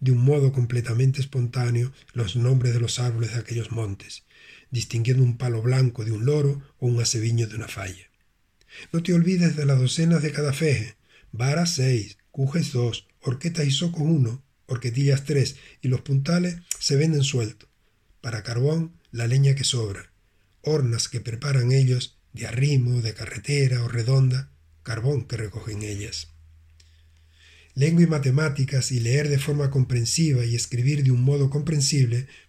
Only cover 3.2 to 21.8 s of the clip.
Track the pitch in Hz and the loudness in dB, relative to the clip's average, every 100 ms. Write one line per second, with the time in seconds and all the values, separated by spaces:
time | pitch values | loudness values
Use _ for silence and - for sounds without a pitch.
3.2 | 113 117 - 117 113 113 107 98 - - | -4 -6 -6 -8 -6 -6 -6 -8 -14 -20
4.2 | _ _ - - - 117 - 117 117 131 | _ _ -20 -20 -10 -8 -4 -2 2 4
5.2 | 123 117 123 113 123 131 127 117 110 107 | 4 2 -2 -2 0 2 2 0 -6 -2
6.2 | 127 151 139 139 - - 123 120 117 113 | 0 2 0 -2 -8 -4 -2 0 0 0
7.2 | 113 117 110 113 107 - 95 90 - _ | 0 0 -2 -6 -10 -10 -12 -12 -20 _
8.2 | _ _ _ _ _ - - 165 170 170 | _ _ _ _ _ -20 -6 -4 0 2
9.2 | 170 180 170 147 139 131 127 - 165 165 | 4 4 2 2 2 4 2 2 2 2
10.2 | 147 143 147 139 156 107 104 - _ _ | 0 -2 -2 0 2 0 -2 -12 _ _
11.2 | _ 104 135 156 175 135 131 120 98 - | _ -4 0 2 0 0 2 0 -2 -14
12.2 | _ - 135 170 - 123 120 - - _ | _ -4 -2 0 -2 0 -2 -4 -12 _
13.2 | - 120 175 170 143 135 175 160 151 156 | -6 -4 -4 -2 0 0 -2 -2 0 2
14.2 | 113 123 _ _ - 120 123 120 139 135 | 2 -2 _ _ -8 -6 -4 0 2 2
15.2 | - 143 120 - - _ 127 127 - 135 | 2 0 0 -4 -20 _ -2 -2 0 -2
16.2 | 139 175 180 170 - - - 143 160 147 | 2 0 0 -4 -10 -6 0 2 2 2
17.2 | 131 123 107 - - _ _ _ _ _ | 2 0 -4 -8 -20 _ _ _ _ _
18.2 | 120 110 117 117 139 165 165 - _ 117 | -10 -10 -6 -2 0 0 -4 -10 _ -6
19.2 | 117 135 139 135 - 123 107 98 - _ | 0 4 4 2 0 -2 -4 -8 -14 _
20.2 | _ _ _ _ 147 151 123 113 - 113 | _ _ _ _ -2 0 0 -2 -4 -6
21.2 | 113 113 143 135 120 135 | -8 -8 -2 0 4 4